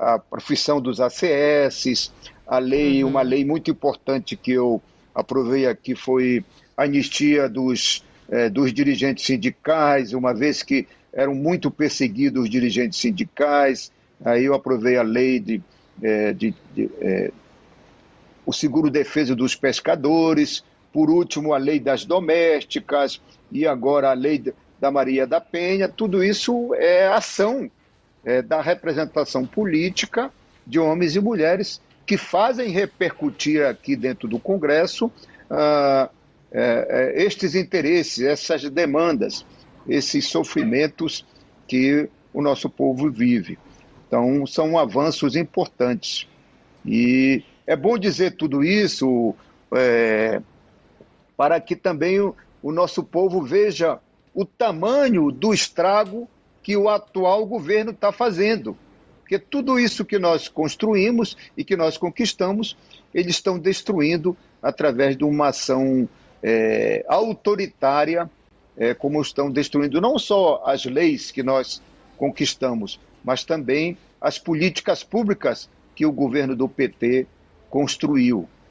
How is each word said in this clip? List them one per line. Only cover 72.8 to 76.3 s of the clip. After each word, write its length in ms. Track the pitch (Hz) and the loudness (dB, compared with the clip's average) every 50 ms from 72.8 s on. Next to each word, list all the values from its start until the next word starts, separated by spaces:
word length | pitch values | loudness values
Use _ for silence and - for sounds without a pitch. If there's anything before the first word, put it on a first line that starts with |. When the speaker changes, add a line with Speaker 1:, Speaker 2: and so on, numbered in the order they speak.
| 101 98 - - _ _ _ _ - | -6 -8 -10 -14 _ _ _ _ -4
Speaker 1:
mas 200 | 123 131 127 - | -4 -4 -4 -2
também 540 | - 165 160 135 117 135 147 160 175 175 - _ _ _ - | -4 -4 -4 0 -2 0 0 0 -2 -6 -8 _ _ _ -4
as 180 | - 147 147 - | -4 -4 -4 -4
políticas 640 | - - 165 151 170 185 - - - - 185 - - | -4 -4 -2 0 0 0 0 -2 -2 -2 -2 -2 -4
públicas 640 | - - 220 240 202 196 - - 135 110 - - - _ _ _ _ - | -4 -2 -2 0 0 -2 0 -2 -2 -2 -4 -8 -20 _ _ _ _ -6
que 100 | - 156 | -2 0
o 60 | 156 | 0
governo 440 | 143 123 143 123 | 0 0 -2 0